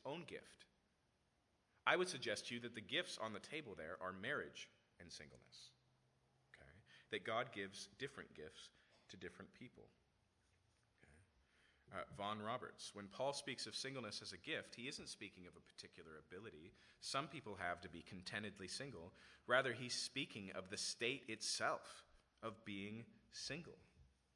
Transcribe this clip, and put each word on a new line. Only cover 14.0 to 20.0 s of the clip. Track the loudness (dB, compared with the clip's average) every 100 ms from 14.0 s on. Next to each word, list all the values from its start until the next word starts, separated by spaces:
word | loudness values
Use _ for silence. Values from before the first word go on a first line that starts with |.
| -2 -2
as | -4
a | -6
gift, | 0 0 0
he | -4 -4
isn't | -4 -6
speaking | -6 -8 -8 -14
of | -14
a |
particular | -18 -14 -14 -12 -12 -12
ability | -8 -8 -8 -10 -14 -16 -20 -8
some | 2 2 2
people | -4 -4 0
have | 2 2
to | -2
be | -8
contentedly | -8 -8 -2 -2 -2 -4 -4
single. | -2 -4 -6 -10 -12 -18 -2 10
Rather, | 10 10
he's | 4 2
speaking | 2